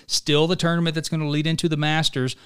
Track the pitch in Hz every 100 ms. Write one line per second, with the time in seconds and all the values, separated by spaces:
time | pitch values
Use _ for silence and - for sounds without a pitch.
0 | - - - 147 160 180 170 170 165 160
1 | 151 160 151 147 156 160 175 156 151 156
2 | 156 139 127 -